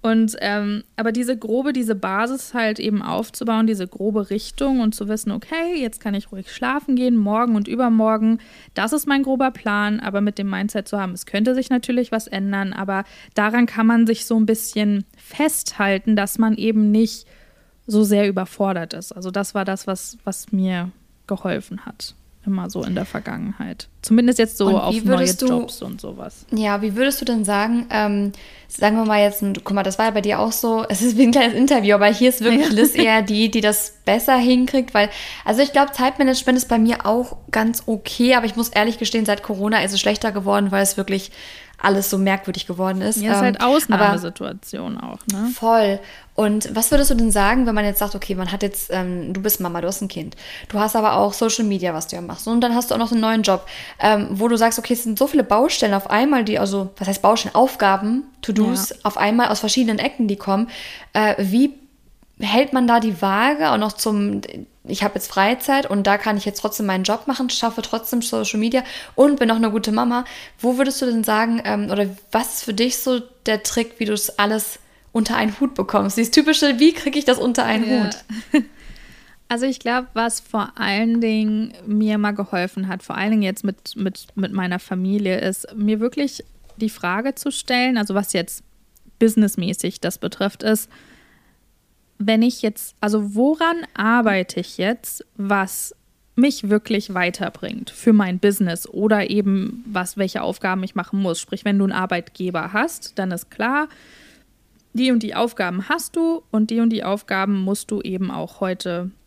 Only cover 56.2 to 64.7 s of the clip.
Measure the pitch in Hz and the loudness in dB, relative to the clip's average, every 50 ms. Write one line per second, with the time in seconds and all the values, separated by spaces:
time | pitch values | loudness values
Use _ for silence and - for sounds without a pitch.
56.2 | 247 294 294 254 226 208 214 - 202 196 196 202 190 190 - - 196 190 196 196 | 4 4 2 2 2 0 0 0 0 0 0 -2 -4 -4 -6 -6 -4 -4 -4 2
57.2 | - 196 226 220 - 214 - 220 247 262 - - 214 196 190 196 202 208 233 262 | 4 4 4 4 0 0 2 4 4 4 2 2 2 2 2 2 0 0 -2 -2
58.2 | 285 - _ _ - - 208 214 214 226 247 220 196 - - - - 214 - - | -4 -6 _ _ -6 -2 2 2 2 2 2 0 -2 -4 -8 -4 -4 -4 0 0
59.2 | - 208 220 233 240 - 208 202 - 214 - 262 254 226 220 208 - 269 - - | 0 2 4 4 2 2 0 0 0 0 2 2 2 2 0 0 -2 -4 -2 0
60.2 | 240 208 202 202 - - 190 196 226 233 - - - - - - - - _ 208 | 0 0 0 -2 -2 -2 0 0 0 -4 -6 -14 -16 -16 -16 -18 -20 -4 _ 0
61.2 | 214 214 - - 202 190 190 240 269 285 277 - - _ _ _ _ - - _ | 2 2 2 2 0 2 4 4 4 2 0 -6 -20 _ _ _ _ -20 -20 _
62.2 | _ _ _ _ 233 196 202 240 277 277 - 262 247 240 233 233 220 226 202 165 | _ _ _ _ -4 0 2 2 2 2 2 0 2 4 4 4 4 0 -2 0
63.2 | - 196 190 202 226 269 294 294 311 302 247 214 214 214 202 - - 226 214 208 | 0 0 2 2 2 2 2 2 2 2 2 2 0 -2 -4 -4 -2 -2 0 0
64.2 | 202 202 202 202 - - - - - _ | 0 -2 -2 -6 -8 -10 -14 -16 -16 _